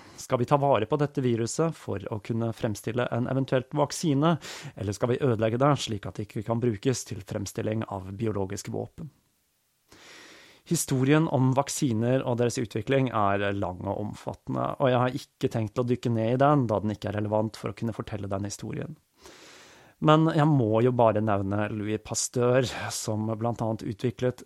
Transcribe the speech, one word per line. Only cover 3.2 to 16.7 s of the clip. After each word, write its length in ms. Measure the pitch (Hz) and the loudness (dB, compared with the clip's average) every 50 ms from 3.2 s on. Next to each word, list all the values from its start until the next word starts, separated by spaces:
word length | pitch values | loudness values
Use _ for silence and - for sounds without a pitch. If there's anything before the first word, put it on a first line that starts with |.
| 123 - | -2 0
eventuelt 400 | 131 135 131 - 139 127 123 - | 0 -2 0 0 0 0 0 -2
vaksine, 680 | - 143 143 - - - - 156 135 135 151 170 170 - - - - - - 135 - | -2 -2 -2 -2 -2 -2 0 2 2 4 4 2 2 0 -2 -10 -14 -14 -14 -14 -10
eller 220 | - 98 101 98 | -6 -4 -4 -2
skal 160 | - 131 117 123 | 0 0 0 0
vi 60 | - | 2
ødelegge 400 | 151 131 113 104 113 113 117 120 | 2 0 2 2 2 0 2 2
det 160 | 139 147 139 | 4 2 2
slik 300 | - - 120 110 95 - 95 | 2 0 -4 -6 -6 -6 -8
at 60 | - | -8
det 100 | - 104 | -8 -10
ikke 200 | - - 117 101 - | -8 -8 -6 -4 -2
kan 100 | 117 117 | -2 0
brukes 460 | 123 123 107 98 - 135 123 - - | 0 0 0 0 0 0 -2 -2 -4
til 160 | - 107 98 | -8 -10 -12
fremstilling 640 | 98 - 107 104 101 - - 110 107 107 110 110 113 | -10 -8 -6 -6 -6 -6 -6 -6 -4 -2 -2 -4 -4
av 220 | - 98 98 95 95 | -6 -8 -10 -8 -10
biologiske 640 | 98 98 113 110 98 101 98 98 101 98 - - 110 | -6 -4 -2 -2 -2 -2 -4 -4 -6 -8 -8 -8 -6
våpen? 400 | 107 110 - - - 165 139 - _ _ _ _ _ _ _ _ _ _ _ _ _ _ _ - - - - - - - - - - - - - _ _ | -6 -8 -8 -12 -14 -16 -16 -16 _ _ _ _ _ _ _ _ _ _ _ _ _ _ _ -20 -20 -20 -20 -20 -20 -20 -20 -20 -20 -20 -20 -20 _ _
Historien 640 | - 175 151 - - 139 127 131 135 151 156 160 - | -2 -2 -2 0 0 2 2 4 6 6 4 4 2
om 240 | 151 127 131 131 127 | 2 2 4 4 4
vaksiner 720 | 135 139 - - - 160 127 110 107 117 120 131 131 123 | 2 0 0 -2 -2 0 0 0 0 2 2 2 0 0
og 140 | 127 120 117 | 0 0 0
deres 180 | 120 120 - | 0 0 0
utvikling 540 | 135 120 - - 117 - - 139 135 131 123 - | -2 -4 -4 -4 -6 0 2 2 2 2 2 0
er 400 | 110 101 98 101 101 101 101 101 | 2 2 2 2 2 0 0 0
lang 320 | 101 101 85 90 90 - | -2 -2 -4 -4 -6 -4
og 140 | 101 98 - 107 | -4 -4 -4 -4
omfattende, 680 | 107 - - - - - - _ 131 131 127 127 - - - | -6 -8 -8 -10 -10 -10 -10 _ -6 -4 -4 -2 -4 -2 0
og 100 | 143 127 | 2 2
jeg 100 | 127 120 123 | 4 4 2
har 160 | 131 127 135 | 0 -2 -6
ikke 320 | - - _ _ - 127 - | -10 -14 _ _ -4 -2 0
tenkt 240 | 117 110 104 - | -2 -4 -2 -2
å 80 | 127 123 | -2 0
dykke 240 | 120 123 - - 120 | 0 0 0 0 0
ned 240 | 117 113 110 113 127 | 0 2 2 2 2
i 100 | 131 139 | 4 4
den, 180 | 143 151 143 123 | 4 4 4 4
da 140 | 107 | 2